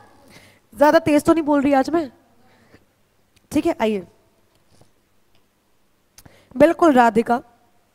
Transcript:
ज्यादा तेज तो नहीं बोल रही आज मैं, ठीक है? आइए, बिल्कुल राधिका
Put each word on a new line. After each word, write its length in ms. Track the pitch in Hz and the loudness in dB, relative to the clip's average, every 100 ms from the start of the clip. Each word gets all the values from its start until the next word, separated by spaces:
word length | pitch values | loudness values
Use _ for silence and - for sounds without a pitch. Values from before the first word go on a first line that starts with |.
| _ _ _ - _ _ _ 208 | _ _ _ -20 _ _ _ -2
ज्यादा 200 | 285 320 | 2 2
तेज 240 | 320 294 | 2 0
तो 100 | 294 | 0
नहीं 120 | 330 | -2
बोल 160 | 294 285 | -2 -2
रही 120 | 277 | 0
आज 180 | 277 269 | -2 -2
मैं, 200 | 330 277 - _ _ _ _ _ _ _ _ _ _ _ _ _ | -6 -6 -14 _ _ _ _ _ _ _ _ _ _ _ _ _
ठीक 140 | 294 330 | -6 -4
है? 100 | - | -4
आइए, 200 | 220 208 170 _ _ _ _ _ _ _ _ _ _ _ _ _ _ _ _ _ _ _ _ _ - _ _ 254 | -4 -6 -10 _ _ _ _ _ _ _ _ _ _ _ _ _ _ _ _ _ _ _ _ _ -20 _ _ 2
बिल्कुल 360 | 302 330 339 | 2 4 2
राधिका 440 | 254 233 220 233 240 - _ _ _ _ | 4 2 0 -2 -6 -8 _ _ _ _